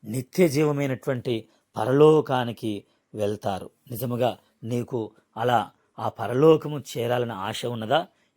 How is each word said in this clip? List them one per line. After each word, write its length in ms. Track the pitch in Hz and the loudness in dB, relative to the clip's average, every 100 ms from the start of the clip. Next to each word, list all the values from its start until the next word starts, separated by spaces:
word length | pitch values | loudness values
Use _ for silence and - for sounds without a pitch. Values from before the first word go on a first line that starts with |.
నిత్య 440 | 107 123 127 - 175 | -6 -8 -6 2 2
జీవమైనటువంటి 1000 | 135 151 143 143 131 - 127 127 117 - _ _ - | 4 0 0 -2 -4 -4 -4 -4 -6 -6 _ _ -6
పరలోకానికి 1080 | 110 139 151 156 143 131 120 113 113 101 - _ _ | 0 6 8 8 2 -2 -4 -6 -6 -8 -10 _ _
వెళ్తారు. 560 | 107 104 104 107 95 - _ _ | -4 -2 -2 -4 -6 -10 _ _
నిజముగా 480 | 117 123 120 120 98 _ _ | -8 -6 -2 -2 -2 _ _
నీకు 460 | 113 120 113 123 107 _ _ - | -6 -6 -4 -6 -8 _ _ -6
అలా 340 | 120 120 98 _ _ - | 0 0 0 _ _ -10
ఆ 100 | 110 | -10
పరలోకము 720 | - 107 123 156 160 147 147 | -6 -4 4 6 6 2 -10
చేరాలని 520 | 127 135 120 123 120 | -10 -6 -2 -2 -2
ఆశ 340 | 101 98 113 127 | -4 -6 -6 -6
ఉన్నదా? 400 | 120 110 143 185 _ _ | -6 -2 -2 -2 _ _